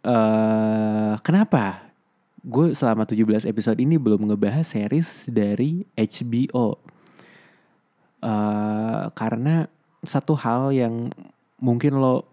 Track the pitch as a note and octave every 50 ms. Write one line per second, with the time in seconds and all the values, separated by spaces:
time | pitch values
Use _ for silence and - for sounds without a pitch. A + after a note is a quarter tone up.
0 | _ - B2 A#2 A2 A2 A2 A2 A2 A2 A2 A2 A2 A2 A2 A2 A2 G#2+ G#2+ G#2+
1 | G#2+ G#2+ G#2+ G#2+ _ - D#3+ F#3+ A3 - - C#3+ G#2+ G2 F#2 - - - _ _
2 | _ _ _ _ _ _ _ - _ - A#2 B2+ D#3 E3+ - D3 - B2 A2 A2
3 | A2 - A#2 G#2+ A2+ G#2+ G#2+ G#2+ G#2+ - A2 A2 G#2+ A#2 A2 F2+ B2 C#3+ E3 D#3+
4 | C3+ A2+ G#2+ G2 G#2 G#2 G#2 G2+ G#2+ G#2 G2+ D3 E3 - - A2 G#2 G#2 B2+ D3+
5 | E3+ - - - - - A#2+ A2 G#2 G#2 G#2 G2 A#2+ D3 D#3+ F3 G3 _ _ -
6 | A2 G#2 - - B2 A#2+ A2+ A#2+ C3 C3+ - B2 A#2+ G#2+ - - _ - _ _
7 | _ - _ _ - - - - _ _ _ _ _ _ _ _ _ _ _ _
8 | _ _ _ _ - A#2 A2 G#2 G#2 G#2 G#2 G#2 G#2 G#2+ G#2+ G#2+ A2 A2 A2+ G#2+
9 | G2 A2+ - - A2 A2+ A2+ A2+ B2 D3 D#3+ E3 D#3+ - _ _ _ _ _ _
10 | - - - - - - D#3 C#3 - B2 A2+ B2 C3 C#3 C#3 C3+ B2 A#2 A#2 A#2
11 | A#2 B2 - - - - _ _ _ _ _ _ - B2+ A#2+ A#2+ B2 C#3+ C#3 C3+
12 | C3+ C3 B2+ B2+ - _